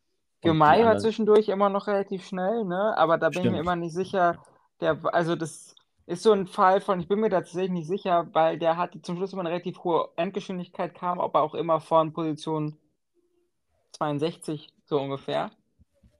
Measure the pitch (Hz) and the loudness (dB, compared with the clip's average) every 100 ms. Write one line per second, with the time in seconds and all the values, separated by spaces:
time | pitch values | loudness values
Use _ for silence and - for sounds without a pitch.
0 | _ _ _ _ 165 160 151 175 233 208 | _ _ _ _ 0 4 6 6 6 4
1 | 220 214 208 214 214 190 202 196 196 202 | 0 -2 4 4 4 0 0 0 -2 -4
2 | 196 190 180 185 185 233 202 180 214 - | -2 -8 -8 -4 -2 -2 -2 -2 -2 2
3 | 160 165 160 156 185 180 165 175 170 160 | 2 4 0 0 0 0 -2 -2 -4 -6
4 | 190 196 175 165 - _ _ _ 165 151 | -4 0 0 0 -10 _ _ _ -2 -2
5 | 165 - 165 170 165 - - _ _ _ | 0 0 0 -2 -6 -10 -20 _ _ _
6 | - 175 220 208 185 - 196 190 196 185 | -12 -2 2 2 0 2 4 4 2 -4
7 | 165 202 220 180 - - 185 180 151 196 | 0 0 2 0 -2 -6 -4 -4 -4 -6
8 | 202 170 165 156 160 170 165 165 175 165 | 0 0 0 2 2 2 0 0 -2 -6
9 | - 175 190 190 170 175 180 175 180 156 | -10 -6 -6 -6 -6 -4 -6 -8 -2 0
10 | - - 175 196 - 185 170 - 175 - | -2 -4 -4 -4 -8 -10 -10 -8 -8 -6
11 | 180 180 190 156 151 - 165 160 - 165 | -6 -4 0 0 0 -2 0 0 2 2
12 | 160 156 160 151 - 156 151 151 _ _ | 2 -2 -4 -4 -4 -4 -4 -8 _ _
13 | _ _ _ _ _ _ _ _ _ - | _ _ _ _ _ _ _ _ _ -6
14 | 156 147 160 175 - 151 - _ _ 151 | -4 -2 -4 -6 -10 -10 -10 _ _ -4
15 | 139 135 - 143 190 - _ _ _ _ | -2 -8 -6 -4 -6 -10 _ _ _ _
16 | _ _ | _ _